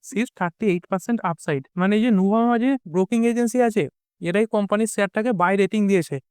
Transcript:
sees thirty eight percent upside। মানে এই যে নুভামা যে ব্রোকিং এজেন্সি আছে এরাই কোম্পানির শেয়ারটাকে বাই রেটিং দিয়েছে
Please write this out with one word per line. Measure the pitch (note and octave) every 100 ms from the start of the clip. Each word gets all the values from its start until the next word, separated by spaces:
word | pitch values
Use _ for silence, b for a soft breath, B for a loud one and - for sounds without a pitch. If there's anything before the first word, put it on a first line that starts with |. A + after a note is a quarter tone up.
| -
sees | G3+ B3 -
thirty | F3+ - A3
eight | F3+ -
percent | F#3+ - A#3 F#3
upside। | - - C#3+ C3 -
মানে | F#3+ G#3
এই |
যে | A#3+ G3+
নুভামা | F#3+ A3 A#3 A#3
যে | B3 C#4 F3+
ব্রোকিং | D#3+ F#3+ A#3 A#3
এজেন্সি | A#3 A#3+ B3+ A#3+
আছে | G#3+ C#3 _ _ _
এরাই | E3+ F#3 A3
কোম্পানির | G#3+ G3+ G#3 A3
শেয়ারটাকে | - G3+ - A3 G3+
বাই | F3 G3
রেটিং | F#3+ G#3+ G3+
দিয়েছে | F#3+ D#3+ C#3 _